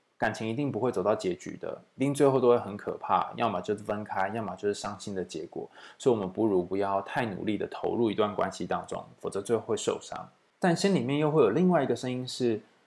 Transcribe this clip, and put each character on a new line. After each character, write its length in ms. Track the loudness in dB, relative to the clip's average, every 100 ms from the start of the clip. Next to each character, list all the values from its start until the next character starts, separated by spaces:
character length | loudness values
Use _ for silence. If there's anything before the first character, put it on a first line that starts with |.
| _ -4
感 160 | -4
情 120 | -2 -4
一 60 |
定 180 | -2 -2
不 80 | 0
会 140 | -2
走 100 | 0
到 120 | 2
结 200 | 2 0
局 220 | -4 -8 -10
的， 240 | -10 -12 -12
一 60 | -4
定 120 | -2
最 160 | 4 4
后 100 | 6
都 120 | 6
会 80 | 4
很 180 | 2 -8
可 220 | -8 -8
怕， 320 | 0 0 0 -2
要 120 | -2
么 100 | -2
就 120 | -2
是 80 | -4
分 220 | -4 -6
开， 240 | -4 -2 -2
要 80 | -2
么 120 | -6 -4
就 120 | -2
是 60 |
伤 260 | -2 -6 -8
心 140 | -8
的 100 | -6
结 220 | -6 -8 -10
果， 200 | -10 -12 -14 -20 -2
所 160 | 2
以 20 |
我 60 | 2
们 100 | 0
不 160 | 0 2
如 160 | 2
不 140 | 2 -2
要 240 | 0 -2
太 240 | -2 -4
努 220 | -4 -4 -4
力 100 | -4
的 100 | -4
投 280 | -6 -4 0
入 140 | 0
一 40 |
段 200 | 2 0
关 180 | 0 -4
系 140 | -4 -4
当 200 | -4 -6
中， 160 | -10 -12 -10
否 120 | -8
则 100 | -6
最 160 | -2 -2
后 60 |
会 120 | 0
受 240 | -4 -2 -4
伤。 300 | -6 -12 -14 _ _ _
但 120 | 2 4
心 180 | 4
里 60 | 2
面 180 | 2 2
又 100 | 2
会 140 | 6
有 80 | 6
另 180 | 6 4
外 140 | 4
一 40 | 2
个 80 | 0
声 120 | -2
音 160 | -6
是， 300 | -6 -2 0 0 -4 _